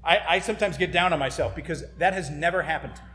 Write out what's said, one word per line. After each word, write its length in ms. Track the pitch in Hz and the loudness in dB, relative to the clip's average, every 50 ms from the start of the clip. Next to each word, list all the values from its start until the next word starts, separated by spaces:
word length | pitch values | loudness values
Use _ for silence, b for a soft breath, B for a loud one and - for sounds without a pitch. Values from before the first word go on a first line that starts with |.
I, 340 | - 165 170 214 - - - | 4 4 4 4 4 2 2
I 20 | 285 | 2
sometimes 360 | 277 - 214 - 208 202 160 | 2 -2 0 0 0 0 2
get 140 | 135 180 170 | 0 -2 2
down 220 | 156 175 180 180 | 2 2 4 4
on 60 | 170 147 | 2 2
myself 360 | 139 131 - - 143 117 - | 0 -2 0 -2 -2 -2 -2
because 300 | 156 135 170 165 - - - - - | -6 -6 -6 -6 -6 -8 -14 -4 0
that 160 | 160 190 190 | 0 2 2
has 160 | 190 165 135 | 0 -4 -6
never 320 | 151 147 160 175 180 185 | -6 -2 0 0 0 0
happened 340 | 156 156 160 147 - - - | -2 0 -4 -4 -4 -8 -12
to 60 | - | -14
me. 60 | - - - | -16 -18 -20